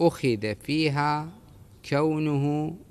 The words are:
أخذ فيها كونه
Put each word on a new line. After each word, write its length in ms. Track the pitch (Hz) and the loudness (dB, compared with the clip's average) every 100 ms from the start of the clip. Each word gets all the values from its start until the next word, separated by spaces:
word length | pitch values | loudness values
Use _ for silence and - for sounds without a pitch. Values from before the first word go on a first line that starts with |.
أخذ 540 | 170 - 135 110 107 104 | 0 2 0 0 -2 -6
فيها 760 | - 147 156 143 147 151 156 202 - - - - - | -4 -2 0 0 0 -2 -6 -14 -20 -20 -20 -20 -2
كونه 840 | 139 156 156 156 143 143 147 156 170 - | 0 2 2 0 2 2 0 -2 -6 -16